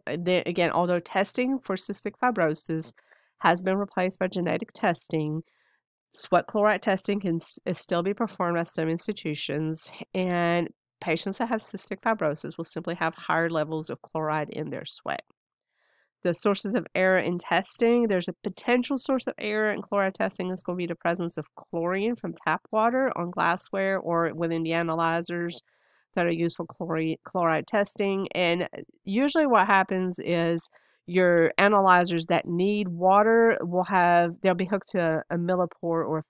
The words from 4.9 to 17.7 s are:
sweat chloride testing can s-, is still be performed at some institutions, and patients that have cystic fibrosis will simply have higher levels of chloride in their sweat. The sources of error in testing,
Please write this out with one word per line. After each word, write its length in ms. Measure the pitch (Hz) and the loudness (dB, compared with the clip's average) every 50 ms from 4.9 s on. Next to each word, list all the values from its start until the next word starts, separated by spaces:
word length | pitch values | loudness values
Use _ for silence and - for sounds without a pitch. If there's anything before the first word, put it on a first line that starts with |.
| 160 - - - 170 156 151 151 151 160 - _ _ _ _ _ _ _ _ _ _ _ _ _ | 0 -2 -4 -4 -2 -2 -2 -2 -4 -6 -8 _ _ _ _ _ _ _ _ _ _ _ _ _
sweat 340 | - - - - 185 170 - - | -20 -18 -2 0 0 0 2 0
chloride 340 | - 208 208 214 202 - | 0 2 2 2 2 2
testing 380 | - 208 190 185 - - 202 208 | 0 0 0 0 0 -2 -2 -2
can 160 | 202 175 165 | -2 -2 -2
s-, 220 | 165 - - - - - | -2 -4 -8 -12 -8 -6
is 120 | 185 170 - | -4 -4 -4
still 240 | - - 175 170 | -4 -2 0 0
be 100 | 175 196 | 0 0
performed 460 | 202 - 233 202 - - 180 175 175 165 | -2 -2 -4 -4 -4 -2 -2 0 0 0
at 80 | 170 | -2
some 220 | - - 170 160 160 | -4 -4 -2 -2 0
institutions, 1000 | 165 175 - 220 196 - - 156 151 - - - 143 151 156 156 160 156 - - - - - - | -2 -2 -4 -6 -6 -6 -6 -6 -6 -6 -6 -4 -4 -2 -2 -2 -4 -6 -8 -12 -12 -16 -14 -6
and 560 | - 190 185 180 175 175 170 170 175 175 170 - - _ _ _ _ - | -4 -2 -2 0 0 0 2 2 2 0 0 -4 -8 _ _ _ _ -8
patients 380 | - 160 156 - - 196 190 - | -4 -2 -2 -2 -2 -4 -4 -4
that 100 | - 233 | -2 -2
have 120 | 240 220 | -4 -4
cystic 400 | - - - - - - 196 - | -4 -8 -12 -12 -10 -10 -10 -4
fibrosis 580 | - 226 220 214 165 151 151 - - 143 - - | -2 -2 0 0 0 -2 -2 -4 -6 -8 -10 -10
will 60 | 165 | -10
simply 300 | - - 160 165 170 170 | -10 -10 -8 -6 -6 -4
have 200 | - 165 160 - | -2 -2 -4 -4
higher 340 | - - - 160 165 170 165 | -4 -2 0 0 2 2 0
levels 420 | 165 156 151 160 160 156 156 - | 0 -2 -2 -2 -4 -6 -6 -6
of 120 | 123 - | -10 -12
chloride 480 | - - - 160 156 151 151 156 147 - | -10 -8 -6 -4 -2 -2 -2 -2 -4 -4
in 200 | - - 151 143 | -6 -6 -6 -6
their 140 | - - - | -8 -8 -10
sweat. 380 | - - - - - 69 - - _ _ _ _ _ _ _ _ _ _ _ _ _ _ _ _ _ _ _ | -12 -14 -10 -8 -6 -6 -6 -10 _ _ _ _ _ _ _ _ _ _ _ _ _ _ _ _ _ _ _
The 120 | - 180 165 | -2 -2 -2
sources 400 | - - 208 196 - - 196 233 | 0 2 0 0 0 -2 -2 -2
of 120 | 208 - - - | -2 -2 -2 -2
error 240 | 180 185 190 185 180 | 2 2 4 4 4
in 200 | 101 170 175 180 | 2 0 -2 -4
testing, 680 | - - - 208 202 - | -2 0 0 0 0 -2